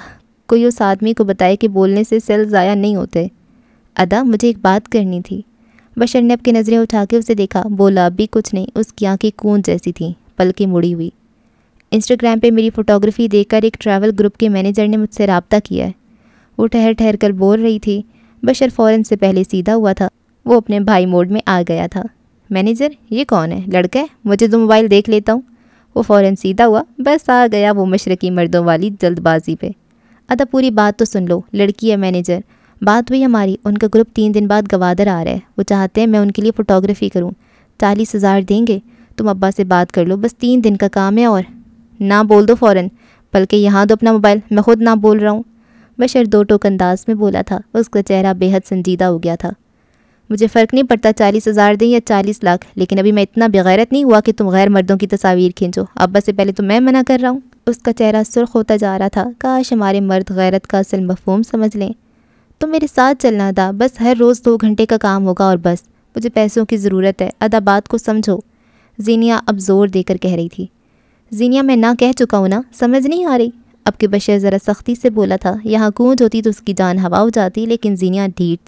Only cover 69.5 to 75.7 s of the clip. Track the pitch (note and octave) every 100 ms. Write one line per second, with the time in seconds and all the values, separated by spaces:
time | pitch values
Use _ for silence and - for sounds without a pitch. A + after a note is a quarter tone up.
69.5 | G3+ F#3+ G3 G3+ F#3 F#3 F3+ F#3 F3 E3+
70.5 | - F#3+ _ _ _ _ _ _ G#3 B3
71.5 | C4 C4+ B3 A3+ A#3+ B3 C4 A#3+ G#3 F#3+
72.5 | G3+ B3+ - A#3+ C4+ C4+ E4+ F4 B3+ A#3
73.5 | - _ _ - - G#3 G3+ - G3+ G3
74.5 | G3 - G#3 - A#3+ B3 G#3+ F#3+ F#3+ F#3
75.5 | G#3 G#3+